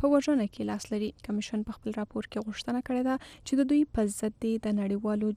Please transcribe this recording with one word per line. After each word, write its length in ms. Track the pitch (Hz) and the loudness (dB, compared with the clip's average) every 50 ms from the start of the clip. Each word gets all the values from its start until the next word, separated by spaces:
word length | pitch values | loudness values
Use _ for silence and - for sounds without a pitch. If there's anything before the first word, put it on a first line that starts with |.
په 100 | - 285 285 | 4 4 6
وژنه 360 | 277 269 302 294 254 208 202 | 6 6 4 4 4 2 0
کې 200 | - - 214 208 | -2 -4 -4 -4
لاس 180 | 208 208 - - | -4 -4 -4 -4
لري. 220 | 220 208 214 214 - - - - | -4 -2 -2 -4 -6 -8 -6 -4
کمیشن 420 | 208 208 - - - 214 214 - | -4 -4 -2 -2 -4 -4 -4 -4
په 80 | 214 - | -8 -8
خپل 200 | - 214 214 214 | -6 -6 -4 -4
راپور 320 | 208 - - 220 - - | -6 -6 -6 -8 -8 -6
کې 160 | - 214 214 214 | -6 -6 -6 -6
غوښتنه 360 | 202 - - 247 240 247 - - | -8 -8 -4 -4 -4 -2 -2 -2
کړې 140 | 254 247 254 262 | -2 0 0 0
ده 60 | 262 269 - - - - - | 0 -2 -4 -12 -20 -14 -4
چې 160 | - 269 269 | 0 2 2
د 100 | 277 262 | 4 4
دوی 100 | 294 294 302 - - | 4 4 4 2 2
په 160 | 233 214 202 202 - | 0 0 0 0 -2
ضد 200 | 220 220 - - | -4 -4 -4 -2
دې 260 | - 226 226 220 - 214 | -2 -2 -2 0 0 0
د 100 | 208 208 | 0 0
نړیوالو 520 | 202 196 202 202 220 214 214 214 214 214 208 | 0 0 -2 0 0 0 0 0 0 -2 -2